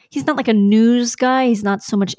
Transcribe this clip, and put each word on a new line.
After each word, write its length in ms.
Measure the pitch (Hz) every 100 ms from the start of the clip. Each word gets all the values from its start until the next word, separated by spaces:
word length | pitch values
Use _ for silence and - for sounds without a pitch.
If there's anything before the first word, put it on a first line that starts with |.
| _
he's 160 | 285 285
not, 100 | 294
like, 100 | 247
a 60 |
news 600 | 214 202 220 226 240 240 -
guy. 320 | 254 262 254
He's 160 | 214
not 180 | 202 202
so 160 | - 208
much 160 | 190